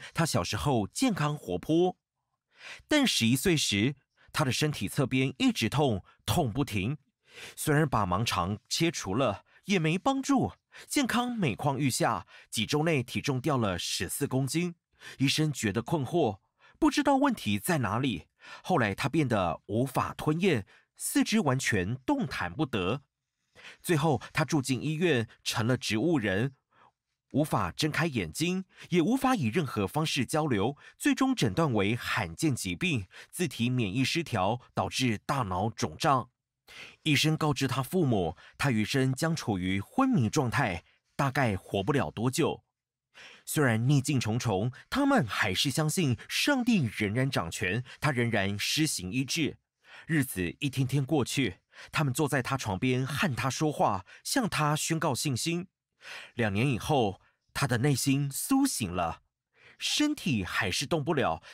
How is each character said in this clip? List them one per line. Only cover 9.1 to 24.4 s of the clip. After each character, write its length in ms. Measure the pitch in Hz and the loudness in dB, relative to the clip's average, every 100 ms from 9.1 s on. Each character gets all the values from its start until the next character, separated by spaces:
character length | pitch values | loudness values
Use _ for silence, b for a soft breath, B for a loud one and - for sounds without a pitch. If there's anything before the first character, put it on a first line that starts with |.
了， 320 | 107 123 95 b b | 0 0 -2 b b
也 140 | - 196 | -2 0
没 180 | 156 185 | 2 0
帮 260 | 269 269 | 0 -2
助， 300 | 269 269 104 - _ B - | 0 0 0 -4 _ B -4
健 200 | 294 247 | -2 0
康 280 | 233 247 | 0 -2
每 220 | 233 151 95 | -2 -2 0
况 220 | 143 - | -2 0
愈 100 | 139 | 0
下， 380 | - 151 98 - B B | 0 0 -2 -6 B B
几 160 | - 107 | -6 -2
周 160 | 147 | 0
内 180 | 165 147 | 0 0
体 200 | - 107 | -2 -4
重 180 | 143 127 | -2 -2
掉 160 | 156 135 | 0 0
了 220 | 104 87 | 0 -2
十 280 | - - 87 | -4 -4 -6
四 200 | - 143 | -4 -2
公 200 | 127 135 | -2 -2
斤。 280 | 160 175 - _ B B - | -2 -2 -6 _ B B -2
医 100 | 135 | 0
生 240 | 151 156 | 2 0
觉 200 | 131 107 | 0 -2
得 100 | 104 | -2
困 220 | - 165 | -2 -2
惑， 340 | 123 170 123 95 _ b b _ | 0 0 0 -2 _ b b _
不 120 | 302 | 2
知 120 | 294 | 4
道 140 | 285 269 | 4 4
问 180 | 285 | 4
题 240 | 226 104 101 | 0 0 0
在 200 | - 160 | 0 0
哪 200 | 110 110 | 0 0
里。 280 | 139 78 - _ B B | -2 -4 -8 _ B B
后 160 | - 170 | -2 2
来 160 | 107 | 2
他 140 | 95 127 | 0 0
变 200 | 160 131 | 0 2
得 320 | 107 87 - - | 2 0 -2 -4
无 200 | 107 135 | -2 0
法 260 | 139 92 | -2 -4
吞 260 | - 151 160 | -2 -2 2
咽， 260 | 185 120 b b b - | 2 0 b b b -10
四 260 | - 285 | -2 0
肢 180 | - 220 | 2 2
完 180 | 147 131 | 2 0
全 360 | - 101 90 127 | 0 0 0 -2
动 300 | - 285 170 | -2 0 -2
弹 260 | - 87 | -4 -6
不 140 | 92 131 | -4 -2
得。 360 | 107 90 139 - _ _ _ _ B B B | 0 0 -2 -6 _ _ _ _ B B B
最 160 | - 156 | -2 0
后 240 | 160 127 B | 2 0 B
他 120 | - | -4